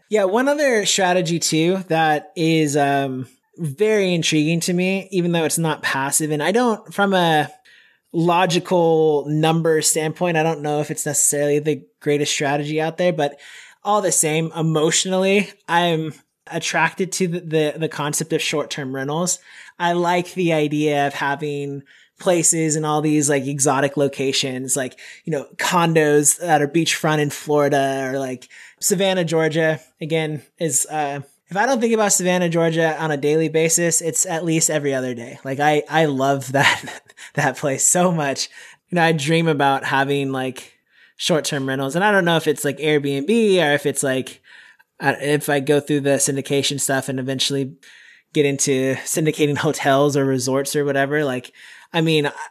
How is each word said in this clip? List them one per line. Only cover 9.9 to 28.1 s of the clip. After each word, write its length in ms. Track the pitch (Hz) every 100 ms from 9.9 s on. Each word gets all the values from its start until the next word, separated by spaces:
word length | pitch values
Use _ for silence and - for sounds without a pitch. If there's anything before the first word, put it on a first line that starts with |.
| 160 156 151 180 165
I 60 |
don't 200 | 165 156
know 180 | 147 147
if 100 | 143
it's 160 | 147 151
necessarily 520 | 143 - 147 147 147
the 260 | 151 143 - _
greatest 320 | 147 147 147
strategy 480 | - 143 147 147 156
out 160 | 160 160
there, 160 | 180
but 260 | 156 143 143 - - - -
all 180 | 202 202
the 100 | 190
same, 380 | - 156 156 165 165
emotionally, 960 | 160 156 160 156 185 185 190 196 - - -
I'm 460 | 170 175 160 156 - _ _ -
attracted 640 | 170 - 170 160 - 185
to 160 | - 185
the, 120 | 175
the, 340 | 165 160 151 165
the 120 | 156
concept 440 | - 147 147 -
of 100 | 156
short-term 520 | - 151 135 - 135
rentals. 440 | 135 135 156 175 - - - - -
I 140 | 175
like 420 | 175 175 180 180
the 180 | 180 170
idea 540 | 160 151 147 151 143 143
of 80 |
having 680 | - 143 143 151 143 143 139 - - _ -
places 560 | 190 175 160 165 160
in 100 | 156
all 160 | 156 151
these, 280 | 151 151 143
like, 180 | 143 131
exotic 500 | 143 143 135 139 143
locations, 800 | 139 139 135 135 135 127 131 139
like, 220 | 131 - - -
you 60 | -
know, 160 | 147 - -
condos 840 | - 180 170 160 151 147 147 -
that 200 | 170 151
are 80 | 143
beachfront 520 | 165 160 - 160 156
in 100 | 147
Florida 800 | - - 147 143 143 135 135 131